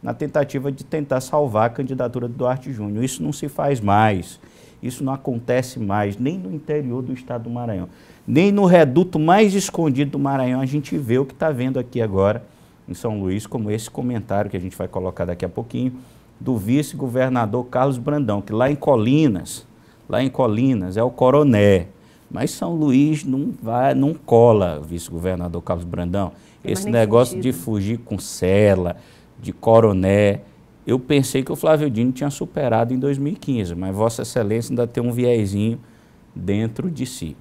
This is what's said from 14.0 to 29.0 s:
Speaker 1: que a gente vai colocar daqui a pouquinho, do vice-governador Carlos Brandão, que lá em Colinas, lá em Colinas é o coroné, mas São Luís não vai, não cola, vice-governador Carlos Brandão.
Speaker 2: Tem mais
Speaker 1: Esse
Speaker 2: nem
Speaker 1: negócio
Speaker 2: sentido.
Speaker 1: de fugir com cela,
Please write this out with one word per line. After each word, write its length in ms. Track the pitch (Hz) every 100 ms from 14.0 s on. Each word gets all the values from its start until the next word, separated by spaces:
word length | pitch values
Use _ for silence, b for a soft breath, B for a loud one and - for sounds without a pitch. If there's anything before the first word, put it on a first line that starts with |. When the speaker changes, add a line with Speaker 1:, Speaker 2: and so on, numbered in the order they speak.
| 127 120 - 101 104
Speaker 1:
que 80 | 98
a 40 |
gente 160 | 92 -
vai 100 | 90
colocar 380 | - 92 -
daqui 200 | 90 87
a 40 | 90
pouquinho, 460 | - 120 123 127 123 B B B _
do 160 | 117 123
vice-governador 1080 | 98 135 151 - 131 120 131 127 110 120 123
Carlos 320 | 123 135 127
Brandão, 420 | 120 147 127 101
que 120 | 101
lá 180 | 107 127
em 60 | 147
Colinas, 880 | - 127 107 143 156 92 64 - - b b b _
lá 140 | -
em 60 | 131
Colinas 680 | 127 127 107 131 123 90 92
é 60 |
o 80 | 120
coroné, 800 | 127 127 135 147 110 101 95 87 b b b b
mas 220 | - 135
São 240 | - 180 170
Luís 480 | 151 131 147 151
não 260 | 139 131 135 -
vai, 320 | 110 117 135
não 200 | 131 139
cola, 680 | 165 - 117 120 107 92 76
vice-governador 800 | 76 85 - 85 90 90 87 87
Carlos 220 | - 87
Brandão. 440 | 87 87 87 95 92 - B B
Speaker 2:
Tem 80 | -
mais 80 | 98
Speaker 1:
Esse 60 |
Speaker 2:
nem 80 | 101
Speaker 1:
negócio 420 | 117 110 113 127
Speaker 2:
sentido. 180 | - 123
Speaker 1:
de 60 | 123
fugir 400 | - 104 98 117
com 220 | - 101
cela, 760 | - - 90 98 107 95 87 87